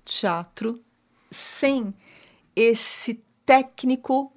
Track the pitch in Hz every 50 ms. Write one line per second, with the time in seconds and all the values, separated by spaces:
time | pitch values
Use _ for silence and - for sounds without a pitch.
0 | - - - - - 196 170 170 175 - - - 214 226 240 233 _ _ _ _
1 | _ _ _ _ _ _ - - - - - - - 277 277 269 226 196 202 _
2 | _ _ - - - _ _ _ _ _ - - 226 233 233 220 - - - -
3 | - - 226 226 _ _ _ _ _ - 262 269 262 262 _ - - 254 262 254
4 | - - 269 262 277 269 _